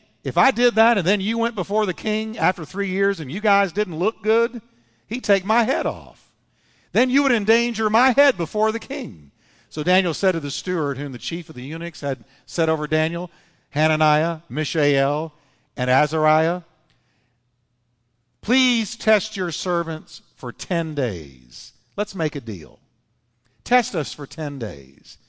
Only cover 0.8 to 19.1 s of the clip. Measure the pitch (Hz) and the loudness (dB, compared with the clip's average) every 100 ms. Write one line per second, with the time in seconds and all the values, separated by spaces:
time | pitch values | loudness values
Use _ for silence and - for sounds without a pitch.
0.8 | 226 220 170 202 196 233 233 214 - 208 | 4 4 2 0 0 0 -2 -2 -2 0
1.8 | 202 - 214 214 220 214 165 180 156 190 | 0 -2 -2 -2 -4 0 0 0 -6 -6
2.8 | 196 190 196 180 135 180 208 202 196 175 | -2 0 0 -2 -6 -2 2 2 2 -2
3.8 | 202 160 190 226 214 226 233 233 - _ | -4 -2 -2 -2 0 2 2 -4 -14 _
4.8 | _ _ - 254 214 196 185 226 220 311 | _ _ -10 -6 0 0 2 0 2 0
5.8 | 202 92 67 - _ _ _ _ _ _ | -2 -6 -12 -20 _ _ _ _ _ _
6.8 | _ 214 254 262 277 233 202 233 240 214 | _ 0 2 2 2 2 4 2 2 -2
7.8 | 220 220 262 247 285 185 160 214 214 220 | 2 4 4 6 4 4 -2 0 0 0
8.8 | - 277 202 85 71 _ _ _ _ - | -6 -8 -8 -12 -20 _ _ _ _ -4
9.8 | 151 185 185 147 190 165 143 - - 180 | 2 2 2 0 0 0 -4 -8 -4 -2
10.8 | 143 131 143 123 - 175 165 127 131 160 | -2 -4 -6 -8 -8 -8 -10 -12 -10 -8
11.8 | 170 - 143 131 - _ - - 160 156 | -10 -8 -6 -6 -10 _ -10 -2 0 0
12.8 | 147 156 160 170 180 _ _ _ _ 143 | 0 0 0 -4 -10 _ _ _ _ 0
13.8 | 156 156 156 151 165 160 - 131 156 165 | 2 4 4 4 2 -2 -6 -6 -2 2
14.8 | 147 139 135 147 160 _ _ _ _ - | 2 4 2 0 -4 _ _ _ _ -4
15.8 | 127 131 147 156 156 156 160 180 - _ | 2 4 4 2 4 4 4 -2 -8 _
16.8 | _ _ _ _ _ _ _ _ _ _ | _ _ _ _ _ _ _ _ _ _
17.8 | _ _ _ _ _ _ - 262 254 233 | _ _ _ _ _ _ 0 2 2 0
18.8 | 214 - - | -2 -4 2